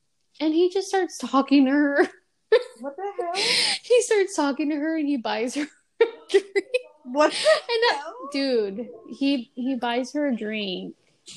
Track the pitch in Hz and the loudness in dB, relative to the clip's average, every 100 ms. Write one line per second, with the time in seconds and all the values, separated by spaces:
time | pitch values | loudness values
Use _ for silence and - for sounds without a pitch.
0 | _ _ _ - 311 320 359 392 381 392 | _ _ _ -4 0 2 2 0 -2 -2
1 | 359 - 247 269 269 285 262 285 285 285 | -2 -4 -2 0 4 4 6 4 2 2
2 | - - _ _ _ 453 - - 269 285 | 0 -2 _ _ _ 0 0 -10 -14 -10
3 | 403 370 349 381 440 480 - - - 494 | -10 -8 -6 -2 0 0 -2 -4 2 2
4 | 403 427 381 - 285 277 294 302 311 320 | 4 2 2 0 0 0 -2 -2 -2 -2
5 | 285 277 220 214 247 285 294 _ _ - | 0 -2 -2 -4 -4 -4 -8 _ _ 0
6 | 453 - - 381 - 392 - 508 - _ | 0 0 0 0 2 -2 -2 -4 -6 _
7 | 254 277 302 - 605 622 - 466 466 277 | -4 2 2 4 2 2 2 0 2 0
8 | 311 480 539 285 277 240 202 196 233 - | -6 -12 -6 -2 0 0 -2 -6 -10 -14
9 | - 233 277 277 226 - 247 254 240 240 | -18 -4 0 0 -4 -6 -4 -2 -2 -2
10 | 254 294 285 226 214 220 202 185 185 - | -4 -2 -2 -2 -4 -4 -4 -6 -10 -14
11 | _ _ - | _ _ -20